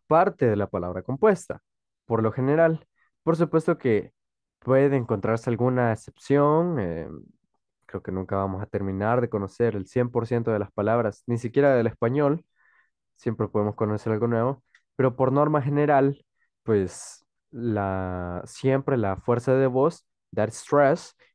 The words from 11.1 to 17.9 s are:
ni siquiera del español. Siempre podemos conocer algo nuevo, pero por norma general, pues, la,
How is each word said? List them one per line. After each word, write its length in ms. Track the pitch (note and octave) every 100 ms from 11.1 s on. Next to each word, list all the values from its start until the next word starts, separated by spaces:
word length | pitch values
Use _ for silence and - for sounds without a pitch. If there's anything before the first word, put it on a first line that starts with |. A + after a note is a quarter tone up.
| - -
ni 100 | A#2
siquiera 360 | A#2 C#3 C#3+ B2+
del 120 | A#2
español. 580 | - A#2 C3+ C#3+ D#3+ - _ _ _ _ _ _ _
Siempre 320 | A#2+ G#2+ G#2+
podemos 260 | G#2+ G#2 G#2
conocer 380 | G#2+ G#2+ -
algo 140 | G#2+ A#2
nuevo, 360 | A#2 A#2+ C#3 _ _ _ -
pero 200 | C3 B2
por 160 | C3
norma 300 | C3+ D3+ D3+
general, 640 | C3+ C#3+ D3 C#3 C#3 C#3 _ _ _ _
pues, 640 | - G#2+ F2+ - - - _ _ _
la, 880 | C3 A#2 G#2 G2